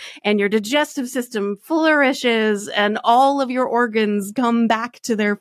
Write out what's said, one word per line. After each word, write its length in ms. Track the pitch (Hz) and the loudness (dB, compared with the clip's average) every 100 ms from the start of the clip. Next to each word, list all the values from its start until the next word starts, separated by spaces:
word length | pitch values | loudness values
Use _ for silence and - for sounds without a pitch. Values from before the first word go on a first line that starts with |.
| - - | -16 -8
and 160 | 202 208 | -2 0
your 80 | 202 | 2
digestive 600 | 214 208 285 294 - 247 | 0 0 0 -2 -4 -6
system 480 | 262 247 220 202 208 | -6 -6 -6 -6 -6
flourishes, 1080 | - 320 320 302 269 196 247 226 214 202 208 | -4 0 2 4 2 0 0 0 0 -2 -4
and 280 | - 208 214 | -2 0 0
all 380 | 208 240 269 277 | 2 4 4 2
of 100 | 262 | -2
your 140 | 254 254 | -2 -2
organs 640 | 233 240 220 214 208 202 | 0 0 0 0 -2 -4
come 340 | 208 240 233 226 | -2 0 2 2
back 340 | 226 240 - | 0 -2 -12
to 160 | - 220 | -4 -2
their 200 | 208 208 | 0 -2